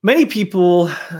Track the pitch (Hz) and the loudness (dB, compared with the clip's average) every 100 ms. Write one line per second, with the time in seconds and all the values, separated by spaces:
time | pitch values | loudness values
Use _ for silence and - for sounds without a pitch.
0 | 202 294 294 214 196 190 180 175 170 147 | 2 2 0 -2 -4 2 2 4 0 -4
1 | - | -12